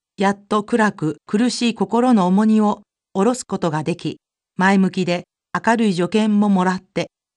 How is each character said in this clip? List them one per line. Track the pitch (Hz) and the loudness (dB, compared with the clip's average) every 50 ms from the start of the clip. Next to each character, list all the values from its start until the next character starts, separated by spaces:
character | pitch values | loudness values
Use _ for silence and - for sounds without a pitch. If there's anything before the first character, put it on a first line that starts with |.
| _ _ _ | _ _ _
や | - 190 196 | -4 -2 -2
っ | 202 - - | -2 -4 -4
と | - 214 208 208 | -4 -4 -4 -2
暗 | - 240 226 214 202 | -2 0 0 0 0
く | 202 - 151 156 - - _ | -2 -2 -6 -6 -6 -8 _
苦 | - - 208 247 240 | -4 -2 0 0 0
し | - - 240 233 | -2 -2 -2 -2
い | 226 | -2
心 | - 196 196 233 240 240 254 240 | -2 -4 -2 0 0 2 2 2
の | 202 180 | 2 2
重 | 180 185 202 220 | 2 2 2 2
荷 | 220 220 214 | 2 2 2
を | 214 208 202 - - _ _ _ _ _ - | 2 0 -2 -4 -10 _ _ _ _ _ -4
下 | 190 196 | -2 0
ろ | 247 254 | 0 0
す | 247 - | -2 -6
こ | - 196 180 | -8 -6 -4
と | - 165 | -4 -2
が | 147 156 | -4 -4
で | 143 170 165 | -4 -6 -6
き、 | 170 - 151 - - _ _ _ _ _ _ _ | -6 -8 -10 -10 -12 _ _ _ _ _ _ _
前 | - 180 190 202 190 | 0 2 2 4 4
向 | 190 180 | 2 2
き | - 190 180 | 0 -2 -2
で | 180 175 175 - _ _ _ _ _ - | -2 -4 -6 -8 _ _ _ _ _ -8
明 | 175 - 220 233 | -4 0 0 0
る | 226 233 | 2 2
い | 208 175 | 0 0
助 | 175 175 175 | 0 -2 0
言 | - 214 220 214 208 202 | 0 0 0 2 2 2
も | 208 208 | 2 2
も | 196 180 185 | 2 2 2
ら | 185 185 | 0 -2
っ | 185 | -4
て、 | - _ - 170 170 - _ _ _ _ _ | -6 _ -8 -8 -8 -8 _ _ _ _ _